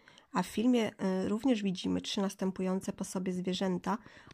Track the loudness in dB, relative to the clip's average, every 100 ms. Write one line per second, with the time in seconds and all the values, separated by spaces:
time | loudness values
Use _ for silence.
0 | -20 -20 -4 -2 -2 2 4 4 2 0
1 | 0 2 0 2 2 2 2 0 0 -2
2 | -2 -2 -2 0 -2 0 -2 -2 -4 -6
3 | -6 -4 -2 -2 -2 0 0 0 -2 -4
4 | -6 -20 -20